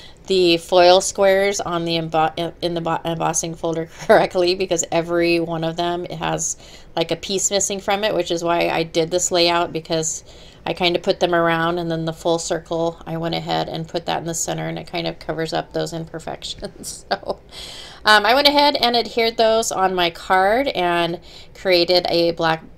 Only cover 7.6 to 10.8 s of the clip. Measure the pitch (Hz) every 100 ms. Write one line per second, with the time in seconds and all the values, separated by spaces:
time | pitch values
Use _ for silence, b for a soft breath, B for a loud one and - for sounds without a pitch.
7.6 | 208 196 202 202 214 170 175 170 170 170
8.6 | 170 160 165 170 160 175 - 180 170 170
9.6 | 170 160 160 165 160 - - B B B
10.6 | - 165